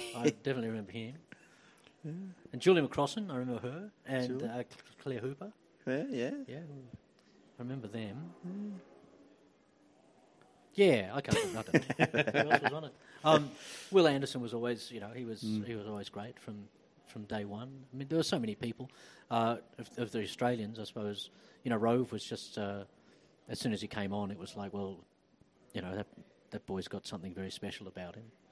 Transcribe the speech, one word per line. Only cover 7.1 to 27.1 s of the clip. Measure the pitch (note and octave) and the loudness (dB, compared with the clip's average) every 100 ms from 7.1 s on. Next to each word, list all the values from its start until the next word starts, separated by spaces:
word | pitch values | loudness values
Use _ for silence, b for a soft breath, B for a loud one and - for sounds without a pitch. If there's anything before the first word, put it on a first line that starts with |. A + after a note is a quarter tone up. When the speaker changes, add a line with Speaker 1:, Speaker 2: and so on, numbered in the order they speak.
| _ _ - - - | _ _ -20 -20 -12
Speaker 1:
remember | B2 C3+ A2 | -8 -6 -6
them. | A2 G#2 A2+ E3+ F3 | -6 -6 -6 -12 -12
Speaker 2:
Yeah. | F3 G3 G#3 F#3 - - - - - - _ _ _ _ _ _ _ _ _ _ - - - | -10 -8 -8 -8 -14 -20 -20 -20 -20 -20 _ _ _ _ _ _ _ _ _ _ -20 -20 -8
Speaker 1:
Yeah, | - G3 A#2+ F#2+ | 6 8 8 4
I | C3 | -2
can't, | - A4+ G#4 G3 | 2 2 2 -2
I | |
don't | - | 4
know. | - - - - A#2+ - | 4 4 2 4 4 2
Speaker 2:
<laughs> | C#3+ | 4
Speaker 1:
Who | A2 | 6
else | A#2 | 6
was | A2 | 6
on | C#3+ | -2
it? | C#3+ - B B | -8 -14 B B
Um, | D3+ D#3 C#3+ - B B B | 6 6 6 -8 B B B
Will | G3 E3 | 8 8
Anderson | C#3 C#3 B2+ | 8 0 -4
was | A#2+ | -4
always, | A#2 A#2+ A#2 - | -2 0 -2 -4
you | A#2 | -10
know, | G2+ | -8
he | A#2+ | -8
was, | A#2 G#2+ | -8 -6
Speaker 2:
Mm. | A2 G#2+ A2 | -2 0 -2
Speaker 1:
he | A2+ | -4
was | G#2 | -6
always | G#2 G2 | -6 -8
great | G2+ A2+ - | -8 -10 -12
from, | - G#2 G2+ _ _ _ - | -12 -12 -12 _ _ _ -16
from | A#2 | -12
day | G#2 G#2+ | -6 -4
one. | G2+ G#2 B2+ C3+ B2+ | -4 -8 -10 -14 -14
I | B2+ | -10
mean, | C#3 | 0
there | D#3+ | 2
were | |
so | D#3+ E3+ | 2 2
many | A2 G#2 | 0 -2
people, | A#2+ A#2 C3 B B B B | -4 -6 -10 B B B B
uh, | A#2 A2+ A#2+ - - | 2 4 2 -6 -16
of, | A#2 - | -12 -4
of | A2+ | -2
the | A#2 | -2
Australians, | G#2 - B2 A#2+ G#2 A2+ | -4 0 2 2 -2 -6
I | |
suppose. | G#2 A#2+ G#2 G2+ - B B B | -10 -4 -4 -4 -8 B B B
You | B2 | 0
know, | A2 | 4
Rove | A2+ A#2+ B2 | 6 4 2
was | A2 | -4
just, | - A2+ - - | -6 -8 -8 -4
uh, | G2+ G2+ - _ b b b b - | -4 -4 -8 _ b b b b -12
as | A#2 | -6
soon | B2+ | -2
as | G2+ | -2
he | G#2 | -4
came | A2 G2+ | -4 -2
on, | G2+ G2+ | -2 -4
it | G2+ | -6
was | F#2 G2+ | -10 -8
like, | G2+ | -8
well, | G2+ G2 F2 - _ _ _ _ _ _ | -6 -6 -8 -16 _ _ _ _ _ _
you | G2+ | -6
know, | F#2 | -4
that, | F#2+ G2+ - - _ - | -4 -6 -12 -20 _ -12
that | G#2+ - | -12 -6
boy's | F#2+ - | -6 -4
got | G2+ | -8
something | - | -8